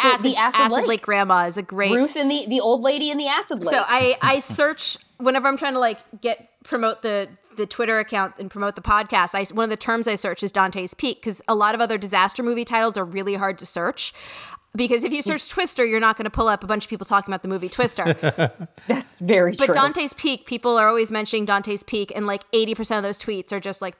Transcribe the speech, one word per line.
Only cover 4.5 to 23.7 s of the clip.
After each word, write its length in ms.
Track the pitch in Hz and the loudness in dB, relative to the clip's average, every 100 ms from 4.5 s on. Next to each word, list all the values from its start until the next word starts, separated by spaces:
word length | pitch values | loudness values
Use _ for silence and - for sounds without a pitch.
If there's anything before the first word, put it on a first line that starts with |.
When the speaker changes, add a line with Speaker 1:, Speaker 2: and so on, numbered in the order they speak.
| - 294 311 - - _ - | 0 0 0 -6 -8 _ -4
Speaker 1:
whenever 280 | 254 262 269 | 0 2 2
I'm 100 | 277 | 0
trying 180 | 285 | -2
to, 40 | 262 | 0
like, 200 | 240 214 - 220 | 0 -2 -12 -6
get, 280 | 233 202 - _ | -4 -4 -8 _
promote 380 | - 247 226 - | -6 -2 -2 -2
the, 260 | 226 202 196 - _ - | -2 -2 -4 -10 _ -8
the 80 | 202 | -6
Twitter 320 | - 226 220 | -2 0 0
account 340 | 214 214 190 - | 0 -2 -2 -4
and 100 | 196 | -12
promote 240 | 202 202 | -4 -4
the 80 | 202 | -4
podcast, 520 | 202 208 208 208 175 | 0 0 2 2 2
I, 100 | 196 196 | 0 -2
one 80 | 214 | -2
of 60 | 226 | -2
the 60 | 214 | -2
terms 320 | - 233 233 | -2 0 0
I 80 | 202 | 0
search 260 | 202 180 | -2 -4
is 80 | 202 | -2
Dante's 440 | 202 190 196 180 | 2 0 0 -6
Peak, 280 | - 262 - | -4 -4 -4
'cause 180 | 226 196 - | -4 -6 0
a 80 | |
lot 200 | 214 208 233 | 2 2 4
of 40 | |
other 180 | 226 220 | 0 0
disaster 440 | 196 190 190 - | 0 2 2 2
movie 220 | 240 240 | -2 -2
titles 320 | 233 233 226 214 | 0 0 0 0
are 80 | |
really 300 | 175 190 196 | -4 -4 -4
hard 240 | 196 196 175 | -2 -2 -4
to 80 | 180 | -6
search. 460 | - 175 - - - - - - - _ | -4 -4 -4 -6 -8 -18 -18 -16 -20 _
Because 300 | 214 240 233 | -2 0 2
if 80 | 233 | 0
you 80 | 294 | -2
search 280 | 302 311 - | -2 -4 -4
Twister, 340 | - 349 - | -2 -2 0
you're 160 | 233 220 | 0 2
not 160 | 220 220 | 2 0
gonna 140 | 214 | -2
pull 180 | - 226 | -2 0
up 160 | 202 | 0
a 20 | 190 | 0
bunch 180 | 208 - | -4 -4
of 40 | |
people 140 | 208 | -8
talking 260 | 190 202 196 | 0 0 0
about 100 | 190 | -6
the 60 | 185 | -4
movie 200 | 190 185 | -6 -4
Twister. 460 | - 240 - 170 156 156 - 143 - 170 | 0 0 2 0 2 2 2 0 0 -16
Speaker 2:
<laughs> 120 | - - | -10 -2
That's 320 | 262 - - | -2 -2 -4
very 320 | 180 214 175 | 2 4 4
Speaker 1:
But 140 | - 269 | 4 2
Speaker 2:
true. 80 | |
Speaker 1:
Dante's 400 | 269 277 320 294 | 4 2 2 -4
Peak, 320 | - 311 254 - | -2 -2 -2 -4
people 320 | 240 240 233 | -4 0 4
are 100 | 214 | 4
always 220 | 226 220 | 4 2
mentioning 320 | 220 214 220 | -2 -2 -2
Dante's 380 | 208 202 202 202 | 0 0 -2 -6
Peak, 280 | - 214 202 - | -4 -4 -4 -4
and, 80 | |
like, 180 | 208 202 - | -4 -4 -2
eighty 200 | 226 220 | 0 0
percent 220 | 220 214 214 | -2 -2 -2
of 60 | |
those 140 | 202 202 | -2 -6
tweets 340 | - 196 - | -6 -8 -6
are 80 | 202 | -8
just, 220 | 196 | -6